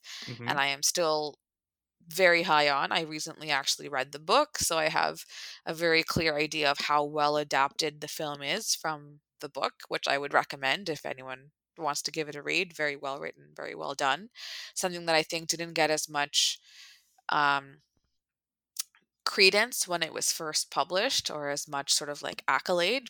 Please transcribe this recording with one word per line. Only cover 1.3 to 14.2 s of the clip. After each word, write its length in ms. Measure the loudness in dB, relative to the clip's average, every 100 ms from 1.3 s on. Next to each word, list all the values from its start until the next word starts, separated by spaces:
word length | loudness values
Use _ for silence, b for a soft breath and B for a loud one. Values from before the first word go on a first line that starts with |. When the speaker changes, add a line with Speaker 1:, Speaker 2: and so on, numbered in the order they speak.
| -8 _ _ _ _ _ _ -10
Speaker 2:
very 360 | 4 6 6
high 260 | 6 6 6
on. 220 | 4 2
I 100 | 0
recently 480 | -2 -6 -8 -8 -2
actually 380 | 0 0 -4 -4
read 220 | -4 -4
the 80 | -6
book, 380 | 2 4 4 0
so 200 | 0 2
I 120 | 2
have 360 | 2 0 -2 -10 B B B -8
a 80 |
very 300 | 0 4 4
clear 340 | 2 0 0 0
idea 340 | 0 2 2
of 60 | 2
how 240 | 2 2
well 340 | 2 2 2 2
adapted 600 | 2 2 2 0 -4 -4
the 80 | -10
film 340 | -6 -6 -6
is 340 | -4 -2 -2 -2
from 440 | -2 -6 -10 -20 _ _
the 80 | -12
book, 240 | -4 -4 -4 -8
which 180 | -4 0
I 100 | 0
would 160 | 2
recommend 560 | 2 0 -2 -2 0 -2
if 160 | -6 -6
anyone 460 | -10 -10 -14 -16 _ _ -8
wants 240 | -6 -4
to 80 | -4
give 180 | -4 -6
it 60 | -6
a 60 |
read. 320 | -4 -2 -2 -4
Very 200 | -4 -4
well 240 | -6 -8
written, 320 | -10 -12 -18 -14
very 200 | -12 -8
well 180 | -8
done. 360 | -2 0 -2